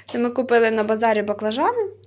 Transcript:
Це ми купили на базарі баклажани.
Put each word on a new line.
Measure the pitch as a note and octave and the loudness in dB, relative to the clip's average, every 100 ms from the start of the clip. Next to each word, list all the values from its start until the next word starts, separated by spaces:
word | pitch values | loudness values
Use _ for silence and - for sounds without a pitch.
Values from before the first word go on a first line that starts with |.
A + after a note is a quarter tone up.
| - | -8
Це | A#3+ | -4
ми | A#3+ | -2
купили | A#3+ B3 A#3+ A3+ | -2 2 4 4
на | A3 | 2
базарі | G#3+ G#3+ A3+ G#3+ | 0 0 2 0
баклажани. | G#3 G#3 G#3+ A#3 F4 A#4+ G4 - | -2 -4 -4 0 0 0 -4 -8